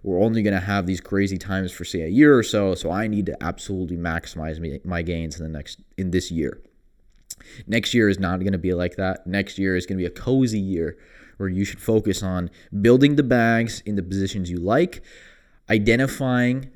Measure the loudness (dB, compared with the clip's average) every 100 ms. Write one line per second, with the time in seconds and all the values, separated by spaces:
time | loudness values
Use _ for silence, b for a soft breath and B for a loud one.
0 | -2 2 2 2 2 0 0 -2 0 -4
1 | -2 0 0 -2 -4 -4 -4 -8 -8 -6
2 | 0 6 8 8 4 0 0 0 -2 -4
3 | -2 -2 -2 -4 -6 -8 -6 -6 -4 -4
4 | -4 -4 -6 -8 -8 -6 -8 -8 -6 -4
5 | -2 -4 -6 -8 -8 -10 -12 -18 -14 -6
6 | -2 -2 -2 -2 -4 -6 -16 _ _ _
7 | _ _ -20 -20 B B B -2 2 4
8 | 4 4 0 0 0 0 0 0 -2 -2
9 | -4 -4 -4 -4 -4 -2 0 0 -2 -4
10 | -4 -4 0 2 2 0 -2 -2 -4 -6
11 | B B B B -4 -2 -4 -4 0 0
12 | 2 -2 -2 -2 -4 -8 b 2 6 8
13 | 6 4 2 2 2 2 -2 -6 -6 -6
14 | -4 -2 -2 -4 -4 -4 0 2 2 -2
15 | -20 B B B B B 0 2 4 4
16 | 2 0 0 2 2 0 -6